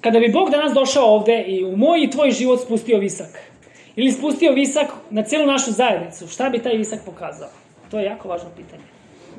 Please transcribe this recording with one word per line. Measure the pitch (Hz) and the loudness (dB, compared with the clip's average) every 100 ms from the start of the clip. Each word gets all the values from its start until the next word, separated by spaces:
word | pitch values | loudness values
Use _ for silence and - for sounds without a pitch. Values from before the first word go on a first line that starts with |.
Kada | 226 226 | 4 4
bi | 233 | 4
Bog | 262 370 | 2 2
danas | 294 302 | 2 2
došao | 262 262 294 233 214 | 2 2 4 6 4
ovde | 208 233 185 | 4 0 0
i | 190 185 | -4 -4
u | 190 | 2
moj | 277 339 | 2 4
i | 294 | 2
tvoj | 262 285 | 2 0
život | 220 254 247 | 2 2 0
spustio | 247 226 220 220 | 0 -4 0 0
visak, | 196 - 165 - - - - - - - | 0 -8 -14 -16 -20 -20 -20 -20 -16 -2
ili | 262 | 0
spustio | - 294 - 330 | 0 -2 2 2
visak | 262 277 302 285 - - | 4 2 0 -2 -6 -8
na | 214 | -6
celu | 214 302 285 | -2 0 2
našu | 269 247 | 0 -2
zajednicu, | 202 247 180 170 - 165 | 0 0 0 -4 -14 -18
šta | - 262 | -6 -4
bi | 240 | -4
taj | 254 226 | -2 -4
visak | 214 220 190 | -4 -8 -14
pokazao? | 165 165 156 151 - _ _ - | -14 -14 -14 -20 -20 _ _ -12
To | 160 | -6
je | 185 | -6
jako | 220 190 | -8 -10
važno | 175 175 165 | -10 -10 -20
pitanje. | 165 156 - - - - - | -20 -20 -20 -20 -20 -20 -20